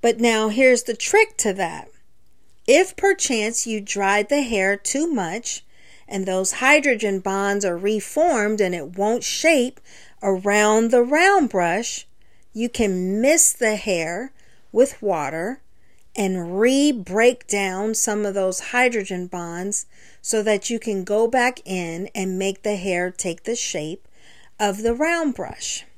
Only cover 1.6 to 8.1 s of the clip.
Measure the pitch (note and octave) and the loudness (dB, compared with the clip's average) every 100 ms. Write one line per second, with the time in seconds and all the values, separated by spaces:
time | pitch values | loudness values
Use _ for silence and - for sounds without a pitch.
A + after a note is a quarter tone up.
1.6 | E3+ D#3 - - - - - - - - | -4 -6 -16 -20 -20 -20 -20 -20 -20 -12
2.6 | - C#4 F#4 - G4 G4 - A#3 G#3+ A#3 | 4 4 4 0 0 0 0 -2 -2 -4
3.6 | A#3+ G#3+ G3+ G3+ G3 G#3 G#3 C#4+ B3+ A3 | -4 -6 -6 -2 0 0 2 0 0 0
4.6 | F#3+ G3+ - C#4 E4 C4+ E3+ G3 - - | 0 0 -2 -2 -2 -2 -4 -6 -8 -12
5.6 | - - - - - G3 F#3+ F#3 F#3+ - | -14 -20 -20 -20 -10 -6 -2 -2 -2 0
6.6 | B3+ D4+ C#4+ A3+ G#3+ G3 F#3+ G3 G3+ G3+ | 4 4 4 0 -2 -4 -4 -2 0 0
7.6 | G3 E3+ G3 G#3+ - | -2 -2 -2 -2 -4